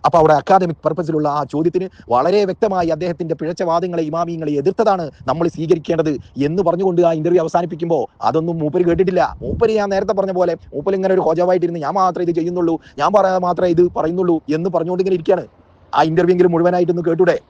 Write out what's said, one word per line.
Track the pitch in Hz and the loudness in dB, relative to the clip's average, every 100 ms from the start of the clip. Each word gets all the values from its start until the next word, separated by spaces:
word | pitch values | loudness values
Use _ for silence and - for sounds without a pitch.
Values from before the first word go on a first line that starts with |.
അപ്പൊ | 151 170 | 2 4
അവിടെ | 156 | 4
അക്കാദമിക് | 147 - 190 180 151 | 4 4 2 2 -2
പർപ്പസിലുള്ള | 156 156 160 156 151 | -4 -4 -2 -2 -2
ആ | 147 | -2
ചോദ്യത്തിന് | 135 143 165 185 190 - - | -4 -2 0 0 -4 -10 -2
വളരെ | 120 156 208 | 0 2 2
വ്യക്തമായി | 190 180 220 185 170 | 0 0 0 0 -2
അദ്ദേഹത്തിന്റെ | 156 180 160 165 | -2 -4 -6 -6
പിഴച്ച | 156 160 170 | -4 -6 -4
വാദങ്ങളെ | 180 165 180 170 | -2 0 -2 -4
ഇമാമിയങ്ങളെ | 156 165 170 170 151 | -4 -4 -4 -4 -4
എതിർത്തതാണ് | 147 147 208 214 190 156 - - | 0 0 0 0 0 -4 -8 -6
നമ്മൾ | 147 165 | -2 -2
സ്വീകരിക്കേണ്ടത് | - 160 175 151 165 156 139 - - | -2 -2 -2 0 0 0 -4 -8 -4
എന്ന് | 143 175 | -2 0
പറഞ്ഞുകൊണ്ട് | 175 175 190 175 | 0 0 0 2
ആ | 170 | 2
ഇന്റർവ്യൂ | 160 165 175 | 0 2 2
അവസാനിപ്പിക്കുമ്പോ | 160 175 175 170 170 160 107 _ | 2 -2 -2 -6 -2 -2 -2 _
അതൊന്നും | 107 147 165 165 | -2 0 -2 -2
മൂപ്പര് | 151 175 | -2 0
കേട്ടിട്ടില്ല. | 175 170 190 180 151 - | 0 2 0 0 -2 -4
മൂപ്പര് | 120 - 226 | -8 0 0
ഞാൻ | 220 202 | 0 0
നേരത്തെ | 196 202 | -2 -2
പറഞ്ഞ | 196 196 | -2 -2
പോലെ | 185 175 | 0 0
മൂപ്പര് | 165 - 143 170 | -2 -8 -6 -2
ഇങ്ങനെ | 190 190 | -2 0
ഒരു | 190 | 2
ഹോജാവായിട്ടിരുന്ന് | 156 165 180 185 170 170 | 2 0 2 2 0 -4
ഞാൻ | 143 | -4
മാത്രമേ | 190 185 175 | 0 0 0
ഇത് | 175 | -2
ചെയ്യുന്നുള്ളൂ, | 170 165 175 170 160 - - | -2 -2 -2 -2 -2 -6 -2
ഞാൻ | 151 | 2
പറയാ-, | 202 190 185 | 4 2 2
മാത്രമേ | 180 175 185 | 0 0 2
ഇത് | 170 175 | 2 2
പറയുന്നുള്ളൂ | - 160 175 180 160 - | 2 -2 0 0 0 -2
എന്ന് | 156 180 | -4 -2
പറഞ്ഞുകൊണ്ട് | 170 165 185 | -2 -2 -2
ഇങ്ങനെ | 190 | -2
ഇരിക്കുകയാണ്. | 185 165 180 117 _ _ _ - | -2 0 -2 -2 _ _ _ -4
ആ | - | 0
ഇന്റർവ്യൂ | 160 165 175 | 2 2 2
എങ്കിലും | 180 180 | 4 4
മുഴുവനായിട്ടൊന്ന് | 165 175 180 170 170 | 4 2 2 0 0
കേട്ടൂടെ? | 165 165 180 151 | -2 2 2 0